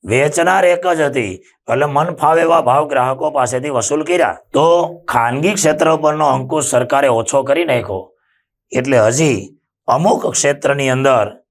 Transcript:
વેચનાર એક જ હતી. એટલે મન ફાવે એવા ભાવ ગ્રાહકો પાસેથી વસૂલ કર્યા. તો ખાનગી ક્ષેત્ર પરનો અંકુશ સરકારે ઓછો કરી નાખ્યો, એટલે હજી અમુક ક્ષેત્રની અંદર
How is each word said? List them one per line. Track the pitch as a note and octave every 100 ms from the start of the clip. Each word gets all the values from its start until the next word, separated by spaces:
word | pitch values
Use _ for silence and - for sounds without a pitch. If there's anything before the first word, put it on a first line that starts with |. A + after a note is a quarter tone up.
વેચનાર | - A#2+ D3 D3 E4+ F#3+
એક | F3+ F3 F3+
જ | E3
હતી. | D3 C3 G#2+ F#2 _ _ -
એટલે | A#2 D3
મન | C#3 F3+
ફાવે | F3 D3 E3
એવા | E3 E3
ભાવ | A#2+ C3+ D3+
ગ્રાહકો | C#3 B2+ C3+ D3+
પાસેથી | C#3+ B2+ B2+ C#3+
વસૂલ | C3 A2 D3
કર્યા. | D#3 F3 C3 E2+ _
તો | C#3 D#3+ E3+ D#3+ - -
ખાનગી | B2+ A#2 C3 F3
ક્ષેત્ર | G#3 D#3 D3+ D#3+ D#3
પરનો | D3+ D3+ D3+
અંકુશ | C3 C3 D#3 C3+
સરકારે | B2 B2 C#3 C#3+
ઓછો | A2+ A2 C#3
કરી | C3 C#3+
નાખ્યો, | E3+ B2+ A2 F#2+ - _ _ _ _ _ _
એટલે | B2+ B2+ C3
હજી | G#2+ B2 D#3+ A2 G2 _ _ _ -
અમુક | B2+ F3+ B3+ -
ક્ષેત્રની | - C#3+ C#3+ C#3 C#3 C3+
અંદર | B2+ C3+ B2+ G#2 - _